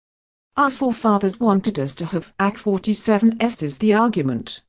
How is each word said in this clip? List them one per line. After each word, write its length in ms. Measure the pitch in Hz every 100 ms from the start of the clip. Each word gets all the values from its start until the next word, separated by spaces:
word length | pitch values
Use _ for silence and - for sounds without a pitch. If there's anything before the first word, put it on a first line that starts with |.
| _ _ _ _ _ -
Our 120 | 285
forefathers 680 | 262 262 226 226 202 196 185
wanted 380 | 233 196 202 196
us 160 | 139 -
to 100 | 165
have 280 | 175 - _
A 120 | 196
K 60 | 214
forty-seven 840 | 214 190 214 208 - 208 226 226
S 220 | 233 233
is 160 | 151 139
the 160 | 220
argument. 640 | 208 233 208 135 117 - -